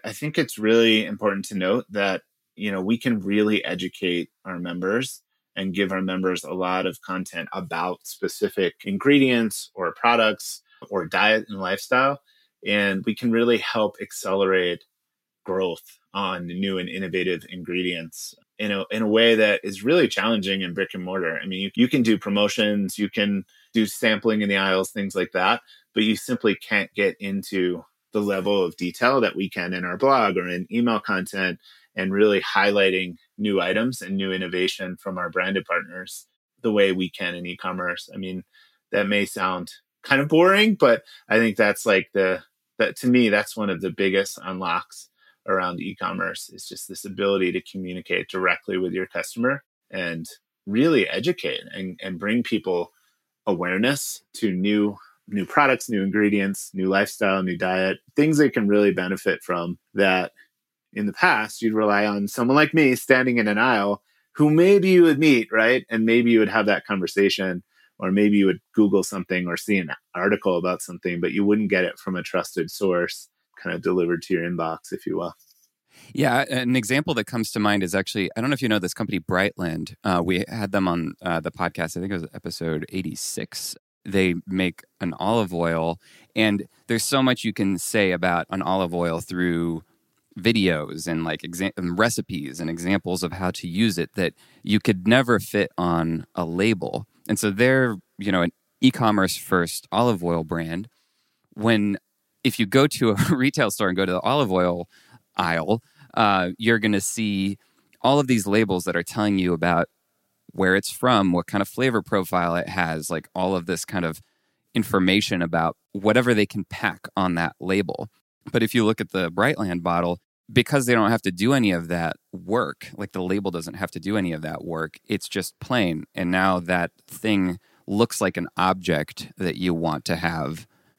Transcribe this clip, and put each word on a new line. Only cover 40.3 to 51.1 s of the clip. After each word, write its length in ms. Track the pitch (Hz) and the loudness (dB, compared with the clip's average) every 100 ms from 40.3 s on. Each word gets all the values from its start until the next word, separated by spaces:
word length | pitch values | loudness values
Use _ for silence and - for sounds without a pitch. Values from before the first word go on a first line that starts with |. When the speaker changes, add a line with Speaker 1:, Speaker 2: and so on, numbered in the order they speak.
| 160 180 196 214 | 6 6 6 4
Speaker 1:
but 280 | 196 135 113 - - - | 4 4 4 0 -20 0
I 100 | 110 | 2
think 180 | 113 101 | 4 4
that's, 280 | 104 101 | 2 2
like, 240 | 117 95 - | 2 2 2
the, 280 | 101 92 90 - _ _ - | 2 2 0 -6 _ _ -2
that 180 | 110 - | -2 0
to 100 | 127 | 2
me, 200 | 123 117 | 4 6
that's 280 | 101 104 - | 2 0 -4
one 120 | 101 | -4
of 120 | 85 | -4
the 100 | 92 | -4
biggest 480 | - 98 98 98 - | -2 0 2 0 -6
unlocks 680 | 90 92 90 85 - - - _ _ _ - | -10 -8 -4 -4 -6 -16 -20 _ _ _ -2
around 340 | 95 90 90 | -2 -2 -4
e-commerce 680 | 92 98 92 92 92 82 - | -8 -6 -6 -4 -6 -8 -14
is 180 | - - | -16 -16
just 200 | - - | -14 -14
this 160 | 92 | -14
ability 460 | 98 95 101 98 90 | -10 -2 0 2 2
to 100 | 90 | -2
communicate 640 | - 95 90 90 - 90 - | -6 -10 -8 -10 -6 -6 -4
directly 480 | 92 92 85 - 92 | -2 0 0 -2 -4
with 160 | 92 | -2
your 140 | 90 92 | -4 -6
customer 580 | 87 - 117 123 143 - _ _ | -6 -8 -4 -2 -4 -8 _ _
and 360 | 95 87 82 80 - _ _ 98 | -8 -6 -6 -10 -16 _ _ -4
really 420 | 107 160 143 | 0 4 4
educate 540 | 85 | 2